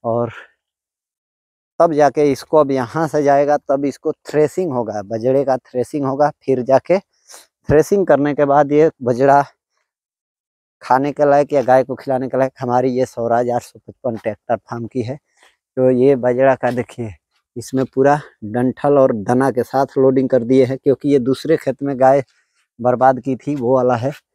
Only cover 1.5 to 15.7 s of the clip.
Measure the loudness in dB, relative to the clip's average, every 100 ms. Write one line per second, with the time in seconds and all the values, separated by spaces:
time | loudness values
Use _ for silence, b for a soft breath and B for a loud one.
1.5 | _ _ _ 0 2 0 2 0 0 0
2.5 | 0 2 -2 -4 -4 -2 0 2 2 2
3.5 | -2 -2 -4 -4 -6 -8 -8 -4 0 0
4.5 | -2 -4 -4 -6 -8 -8 -4 0 0 0
5.5 | -4 _ -8 -6 -4 -4 -2 -2 -2 -4
6.5 | -2 2 0 2 -2 _ B B B B
7.5 | _ 0 2 2 0 2 2 2 0 2
8.5 | 2 2 2 2 _ -4 0 4 4 0
9.5 | _ _ _ _ _ _ _ _ _ _
10.5 | _ _ _ 0 0 0 0 2 2 2
11.5 | -2 4 2 2 -8 -4 -4 -4 -2 -4
12.5 | _ -2 0 0 -2 -4 -4 -2 -2 0
13.5 | -4 -6 -20 -20 -10 -8 -6 -8 -10 _
14.5 | -6 _ -12 -8 -6 -8 -10 _ _ _
15.5 | _ _